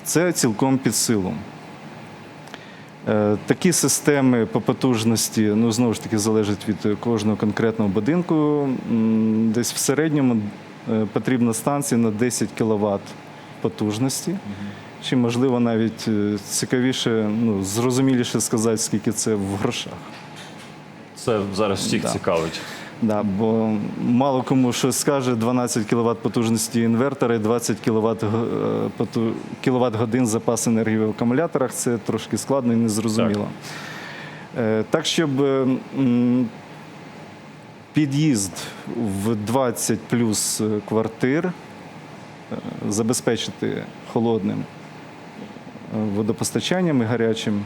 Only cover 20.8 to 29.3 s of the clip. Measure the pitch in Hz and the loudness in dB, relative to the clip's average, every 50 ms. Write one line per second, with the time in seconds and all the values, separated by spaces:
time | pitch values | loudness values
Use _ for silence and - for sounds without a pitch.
20.8 | - - - - - - - - - 127 113 107 98 101 95 92 107 101 98 - | -18 -18 -18 -18 -20 -18 -16 -6 -2 0 0 0 0 -2 0 0 0 0 0 -2
21.8 | - - - 101 - 58 - 95 - 95 87 82 80 82 - - - - - - | 0 0 0 0 0 -2 -4 -2 0 0 0 2 0 -2 -4 -8 -10 -10 -12 -12
22.8 | - - - - 117 107 107 104 104 104 95 98 113 110 113 113 110 110 107 104 | -14 -14 -6 -2 0 2 2 2 0 0 0 2 2 2 2 2 2 2 0 0
23.8 | - - - - - 120 123 120 135 143 131 131 135 - 143 131 127 123 113 - | -2 -4 -4 -2 0 2 4 4 4 4 2 0 2 2 4 4 4 4 2 2
24.8 | - 131 117 - - - 147 139 127 127 123 113 110 120 123 127 123 117 - 123 | 0 0 0 2 0 2 2 2 2 0 0 2 2 2 2 2 0 0 0 -2
25.8 | 107 - 127 117 113 117 117 113 - 120 - 127 117 113 113 110 - - - 117 | 0 2 2 2 4 2 0 0 -2 -2 0 2 2 2 2 0 0 0 0 2
26.8 | 117 113 117 113 131 139 135 - 131 117 117 113 104 107 120 120 117 - 113 - | 2 4 4 4 2 0 2 0 2 2 2 2 4 2 2 2 2 -2 -2 0
27.8 | - 127 110 110 107 113 113 - 117 104 107 113 117 - - 107 104 110 110 107 | 0 2 2 4 4 2 2 0 0 0 0 0 0 0 0 0 0 0 0 0
28.8 | 110 107 104 - 120 107 - 120 113 113 | -2 -2 -2 -4 -4 -2 0 0 0 0